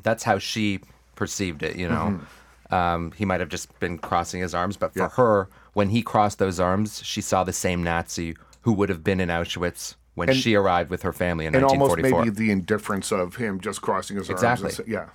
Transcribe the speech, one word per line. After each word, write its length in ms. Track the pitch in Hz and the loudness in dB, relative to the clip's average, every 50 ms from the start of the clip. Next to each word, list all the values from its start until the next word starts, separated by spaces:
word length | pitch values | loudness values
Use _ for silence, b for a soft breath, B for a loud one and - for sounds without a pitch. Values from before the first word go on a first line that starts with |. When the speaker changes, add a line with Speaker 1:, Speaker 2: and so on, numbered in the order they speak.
| - | 0
Speaker 1:
that's 200 | 110 113 - - | 0 0 0 2
how 140 | 120 101 98 | 2 2 2
she 420 | - - - 117 107 104 98 95 - - - _ _ _ - | 0 -4 -4 0 0 0 0 -2 -6 -14 -20 _ _ _ -6
perceived 460 | - 104 - - - 101 90 80 73 78 | -6 -4 -4 -2 -2 -2 -2 -2 -4 -4
it, 140 | 80 - | -4 -4
you 120 | - 90 85 | -2 -2 0
know. 320 | 82 78 82 104 98 85 | 0 0 0 0 -2 -2
Speaker 2:
Mm-hmm. 540 | 71 - - - - - - _ - - 98 | -6 -14 -20 -20 -20 -20 -20 _ -6 0 0
Speaker 1:
Um, 380 | 92 87 87 85 85 85 80 - | 2 2 2 0 0 -2 -6 -4
he 120 | - 104 | -4 0
might 160 | 95 92 85 | 0 0 0
have 80 | 90 76 | -2 -4
just 280 | 90 85 - - - - | -6 -8 -10 -10 -10 -6
been 180 | 90 87 87 80 | -4 -4 -4 -4
crossing 420 | - - 95 87 87 - - 90 | -6 -2 0 -2 -2 -2 -4 -6
his 140 | 92 87 85 | -6 -4 -2
arms, 220 | 87 87 98 98 | -2 -2 -2 -2
but 160 | - 92 82 - | -4 -4 -4 -2
for 80 | 92 | -2
Speaker 2:
Yeah. 80 | 92 85 | -4 -2
Speaker 1:
her, 380 | - - 127 113 107 101 92 - b b b b b | 2 4 4 6 6 4 2 -2 b b b b b
when 160 | 104 101 95 | 0 2 2
he 140 | 107 120 - | 2 0 0
crossed 360 | - - 113 104 101 - - | 2 2 4 4 4 2 0
those 220 | 98 95 90 87 | 0 0 2 2
arms, 420 | 92 90 92 98 107 107 - - - | 2 2 4 2 0 -2 -4 -10 -8
she 160 | - - 107 | -6 -6 -4
saw 220 | 101 - 101 92 90 | -2 0 2 2 2
the 100 | 90 87 | 2 -2
same 300 | - - 92 90 87 87 | -2 0 0 0 0 0
Nazi 540 | 85 85 85 85 - - - 85 82 78 b b b b b | 0 0 0 -2 -4 -6 -6 -6 -6 -8 b b b b b
who 120 | b 120 110 | b 2 2
would 160 | 95 101 95 | 2 2 0
have 120 | 95 80 78 | 0 -2 0
been 160 | 101 98 92 | 0 0 2
in 100 | 92 85 | 0 0
Auschwitz 680 | 85 85 87 - - 87 87 87 - - - - - _ _ _ - | 0 -2 -2 -2 -4 -4 -4 -4 -4 -6 -12 -14 -14 _ _ _ -6
when 140 | - 87 - | -4 0 2
Speaker 2:
And 100 | 131 131 | 2 2
Speaker 1:
she 160 | 123 117 107 | 4 4 4
arrived 360 | 101 98 95 87 87 85 78 | 4 4 4 2 2 0 0
with 120 | 90 - - | -4 -4 -4
her 100 | 92 80 | -4 -2
family 340 | - 90 90 87 80 78 | 0 0 0 0 0 -2
in 80 | 80 78 | 0 2
Speaker 2:
and 100 | 131 135 | 4 4
almost 320 | 135 135 139 139 135 87 | 4 4 4 4 2 2
Speaker 1:
nineteen 140 | 82 104 131 131 | 2 2 2 4
forty-four. 120 | 85 82 | 4 2
Speaker 2:
maybe 40 | 117 | 0
the 200 | 101 107 110 110 | 0 0 0 2
indifference 600 | 101 95 87 - 107 101 - - 104 95 90 - | 2 0 0 -2 -2 -2 -2 -4 -4 -4 -2 -2
of 260 | 110 98 90 90 90 | -2 -2 -2 -2 -4
him 240 | 120 120 107 95 92 | -6 -6 -6 -6 -6
just 200 | 92 104 101 - | -6 -8 -8 -6
crossing 380 | - - 101 95 92 - 101 98 | -4 -2 -2 -2 -4 -6 -8 -8
his 100 | 90 - | -6 -4
Speaker 1:
Exactly. 380 | 95 90 113 117 123 104 98 | -2 0 2 2 2 0 -2
Speaker 2:
arms. 120 | - - - | -6 -6 -6
And, 100 | - 113 | -8 -6
yeah. 180 | 107 95 80 - | -6 -6 -6 -8